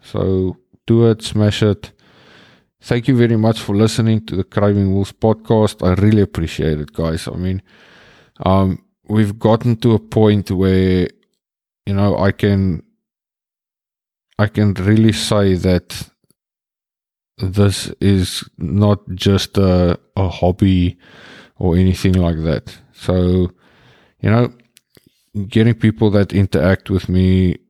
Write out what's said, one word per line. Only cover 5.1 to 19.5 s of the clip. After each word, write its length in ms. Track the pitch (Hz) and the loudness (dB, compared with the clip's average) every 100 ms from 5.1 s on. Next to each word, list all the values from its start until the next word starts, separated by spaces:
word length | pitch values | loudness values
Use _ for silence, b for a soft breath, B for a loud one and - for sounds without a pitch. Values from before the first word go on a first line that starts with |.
podcast. 760 | - 110 110 - 113 107 - 90 | -2 -2 -2 0 0 0 0 -2
I 140 | 92 | 2
really 220 | 104 110 | 2 2
appreciate 580 | 98 - 82 - 76 76 | 0 -2 -8 -4 -4 -4
it, 120 | 73 | -8
guys. 360 | - 82 80 - | -6 -6 -6 -8
I 80 | - | -8
mean, 260 | 92 95 - b b b b b b _ | -6 -6 -10 b b b b b b _
um, 380 | 90 95 95 92 _ _ _ | 0 2 0 -2 _ _ _
we've 300 | 107 107 107 | -2 -2 0
gotten 380 | 110 113 120 113 | 0 0 0 0
to 180 | 120 | 0
a 40 | 110 | 0
point 520 | - - 107 104 95 | 0 2 2 2 -2
where, 580 | 92 95 95 95 92 90 - _ _ _ _ _ _ - | -2 2 2 2 2 -2 -6 _ _ _ _ _ _ -6
you 80 | |
know, 240 | 98 101 71 | -2 0 0
I 140 | 98 | -2
can, 500 | - 104 98 95 82 - _ _ _ _ _ _ _ _ _ _ _ _ _ _ - | 0 0 0 0 -4 -10 _ _ _ _ _ _ _ _ _ _ _ _ _ _ -4
I 80 | 104 | -2
can 280 | - 104 | 0 0
really 380 | 92 92 110 110 | 0 0 4 2
say 420 | 107 - 107 101 | 0 -2 0 0
that 560 | 92 92 90 - - - _ _ _ _ _ _ _ _ _ _ _ _ _ | 0 2 0 -2 -18 -18 _ _ _ _ _ _ _ _ _ _ _ _ _
this 520 | 92 95 101 95 - - | -6 2 0 0 -8 -4
is 440 | 98 98 92 - - - | 0 2 0 -6 -14 -10
not 420 | - 95 104 101 - | -4 2 2 2 -4
just 420 | 92 - 98 - | -4 0 0 0